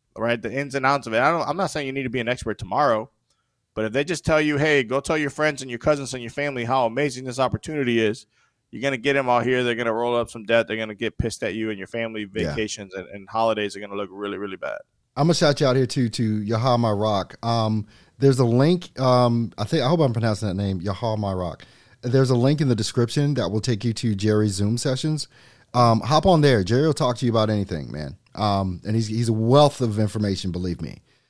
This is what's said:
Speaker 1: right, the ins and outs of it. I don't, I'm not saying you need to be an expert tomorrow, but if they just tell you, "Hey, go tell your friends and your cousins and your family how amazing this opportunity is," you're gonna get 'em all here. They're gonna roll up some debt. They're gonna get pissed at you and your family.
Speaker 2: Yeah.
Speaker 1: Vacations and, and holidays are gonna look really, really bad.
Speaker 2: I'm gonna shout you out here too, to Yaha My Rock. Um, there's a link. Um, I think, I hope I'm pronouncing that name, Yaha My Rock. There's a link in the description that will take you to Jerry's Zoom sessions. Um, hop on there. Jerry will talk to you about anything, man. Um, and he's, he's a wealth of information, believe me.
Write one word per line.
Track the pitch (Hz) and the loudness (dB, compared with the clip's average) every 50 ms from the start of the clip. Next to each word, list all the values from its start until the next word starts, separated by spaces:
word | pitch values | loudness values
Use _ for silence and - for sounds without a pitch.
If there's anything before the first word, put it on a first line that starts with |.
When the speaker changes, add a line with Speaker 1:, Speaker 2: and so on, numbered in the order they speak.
| _ _ _ | _ _ _
Speaker 1:
right, | - 110 117 120 120 | -4 -2 -2 -2 -2
the | 101 113 107 | -2 -6 -4
ins | 135 143 143 135 | -4 -6 -4 -6
and | 139 131 | -2 0
outs | 131 143 139 117 120 | 2 0 0 -2 0
of | 110 | 0
it. | 113 | 2
I | 127 147 | 4 4
don't, | 170 170 135 131 | 2 2 -2 -2
I'm | 147 180 | -2 -2
not | 196 151 | -4 -4
saying | - 156 143 135 | -4 -4 -6 -4
you | 131 | -6
need | 139 135 | -6 -6
to | 127 | -4
be | 113 127 | -4 -4
an | 117 117 | -2 -2
expert | 123 - - 117 104 - | -4 -4 -4 -8 -6 -6
tomorrow, | - 90 98 127 147 139 117 110 110 - _ _ _ _ _ _ _ _ _ _ _ _ _ | -6 -4 0 2 2 4 2 2 -2 -6 _ _ _ _ _ _ _ _ _ _ _ _ _
but | - 110 | -6 -6
if | 110 104 | -2 -2
they | 135 147 | -2 -2
just | 151 180 151 - | -2 -4 -4 0
tell | - 160 156 | 2 2 2
you, | 156 151 147 139 | 2 2 0 0
"Hey, | 147 156 151 143 127 | 2 4 4 2 2
go | 107 123 139 | 2 -2 -4
tell | 139 - 165 156 | -2 0 -2 -2
your | 151 139 | -2 -4
friends | - - 151 151 147 131 139 | -2 0 0 0 0 -2 -8
and | 131 | -10
your | 120 113 | -10 -4
cousins | - 156 151 143 135 120 120 | 0 0 0 0 -2 -6 -8
and | 127 | -8
your | 120 113 | -10 -8
family | - - 143 147 139 123 117 | -6 -4 -4 -4 -4 -4 -2
how | 117 131 135 127 | 0 0 2 2
amazing | 113 113 131 147 147 123 123 131 | 0 0 0 -2 -2 -4 -6 -10
this | 131 120 123 | -8 -2 -2
opportunity | 131 123 104 - - - 156 151 135 120 117 113 | 0 0 0 -4 -6 -6 -4 -2 0 2 2 2
is," | 110 104 110 - - _ _ _ _ _ _ _ _ _ | 2 2 0 -2 -8 _ _ _ _ _ _ _ _ _
you're | - - 117 | -12 -4 -4
gonna | 139 135 120 | -4 -4 -2
get | 110 143 139 | 0 0 2
'em | 139 131 123 | 2 2 2
all | 123 120 | 2 2
here. | 117 120 127 127 127 | 2 2 0 2 0
They're | 120 120 | 0 -2
gonna | 113 120 117 | -2 -2 -2
roll | 110 113 120 120 120 | -2 -2 0 0 0
up | 120 117 - | 0 -2 -4
some | - 120 110 | -6 -16 -2
debt. | 101 117 117 113 - | 2 2 2 2 2
They're | 110 110 | -2 -4
gonna | 110 107 107 | -4 -6 -6
get | 95 117 110 - _ | -4 -6 -6 -4 _
pissed | - 117 - - | -4 -4 -4 -4
at | - 107 92 | -6 -6 -4
you | 110 110 110 | -4 -4 -6
and | 107 98 | -6 -8
your | 95 - | -10 -10
family. | - 117 117 113 110 107 107 98 95 | -6 -6 -6 -6 -6 -8 -10 -8 -6
Speaker 2:
Yeah. | 110 107 80 | -4 -4 -4
Speaker 1:
Vacations | 73 - 110 104 - - 101 95 90 | -2 -4 -4 -6 -6 -10 -12 -12 -12
and, | 95 90 - | -12 -12 -12
and | - 104 98 92 | -14 -18 -16 -6
holidays | 104 113 113 113 110 107 104 101 98 | -2 0 2 2 2 0 -2 -4 -6
are | 98 | -10
gonna | 104 101 98 | -12 -10 -8
look | 101 101 92 92 | -8 -8 -8 -8
really, | 98 104 101 101 95 | -8 -8 -6 -6 -6
really | 101 101 92 90 | -6 -8 -8 -8
bad. | - 69 52 - - _ _ _ _ _ _ 131 | -8 -8 -8 -10 -14 _ _ _ _ _ _ 0
Speaker 2:
I'm | 143 | 2
gonna | 170 165 | 2 2
shout | - 175 151 139 - | 4 2 2 2 2
you | 151 | 2
out | 135 127 | 2 2
here | 135 131 117 | 2 0 0
too, | - 143 127 117 | 0 -2 -2 -2
to | 110 - 123 110 107 107 | 0 -2 -2 -2 0 -2
Yaha | 104 101 117 110 117 135 123 120 | -2 -2 -2 0 2 2 2 2
My | 117 113 | 2 2
Rock. | 107 101 104 110 107 98 90 - - - - | 0 0 0 0 0 -2 -2 -4 -10 -8 -4
Um, | 117 117 117 110 110 110 107 101 - - - _ _ _ - | -2 0 0 0 0 0 -2 -4 -6 -14 -20 _ _ _ 2
there's | 139 139 135 123 | 4 4 4 4
a | 131 | 4
link. | 117 117 123 135 156 180 180 175 - _ - | 4 4 4 4 4 2 0 -2 -8 _ -2
Um, | 131 127 127 123 123 120 117 117 117 101 - - | 2 4 4 6 6 4 4 2 0 -2 -4 -6
I | 107 | -4
think, | - - 160 | -2 0 0
I | 123 127 | 2 2
hope | 165 165 | 2 2
I'm | 170 151 113 | 2 2 2
pronouncing | 113 110 113 107 - - 104 | 0 0 0 0 0 -2 -4
that | 90 | -2
name, | 95 104 98 95 90 | 0 0 0 -2 -2
Yaha | 82 104 98 - - 113 110 107 | -2 -4 -4 -2 -2 -2 -2 -2
My | 104 98 95 | -2 -2 -2
Rock. | 92 90 85 78 - - - _ _ _ _ _ _ - | -2 -4 -6 -6 -10 -16 -20 _ _ _ _ _ _ -6
There's | 127 120 135 135 127 | 0 2 4 4 4
a | 131 | 4
link | 120 120 135 151 147 | 4 4 2 2 2
in | 160 135 | 2 2
the | 123 | 2
description | 104 110 - - 127 120 117 - 147 143 143 147 | 0 0 -2 0 0 0 2 2 0 0 0 0
that | 127 107 85 | 0 -2 -2
will | 101 110 | -2 -2
take | 107 - 120 101 110 | 0 -2 -2 -2 -2
you | 120 110 | -4 -4
to | - - 117 104 | -2 -2 -2 -2
Jerry's | 95 98 107 107 107 107 107 95 | 0 2 2 4 4 4 2 2
Zoom | 90 104 104 113 120 | 0 0 0 0 0
sessions. | - 143 131 127 - 156 156 147 - - _ - - - - _ _ _ _ | -2 -2 -4 -2 -2 -2 -4 -4 -6 -10 _ -20 -20 -20 -20 _ _ _ _
Um, | 123 120 117 113 113 | 4 4 6 6 4
hop | 107 107 147 156 156 190 | 2 2 2 4 6 6
on | 180 160 | 6 6
there. | 147 143 131 107 95 | 6 6 6 4 2
Jerry | 87 113 127 147 | 2 2 2 2
will | 160 143 | 2 0
talk | - 151 123 123 - | 0 0 -2 -2 0
to | 135 | 0
you | 120 | 2
about | 110 113 110 107 | 2 2 2 2
anything, | 107 104 98 - - 78 69 60 | 0 -2 -2 -4 -6 -8 -8 -8
man. | 58 73 76 69 71 - _ _ _ | -8 -8 -8 -10 -12 -14 _ _ _
Um, | - 104 104 101 98 98 95 92 85 - | -2 0 0 2 0 0 -2 -4 -6 -6
and | - 107 | -2 -2
he's, | 113 113 107 | -2 -2 -2
he's | 107 113 120 113 | -2 -2 0 0
a | 113 | 0
wealth | 110 110 113 127 143 147 143 - - | 0 2 4 6 6 6 6 4 0
of | 127 117 104 107 | -4 -2 0 0
information, | 110 101 - 107 104 101 95 92 - 95 | 0 0 0 -2 -2 -2 -2 -2 -4 -6
believe | 85 90 90 92 87 82 | -6 -4 -4 -4 -6 -6
me. | - - - - _ _ _ _ _ _ | -8 -10 -12 -16 _ _ _ _ _ _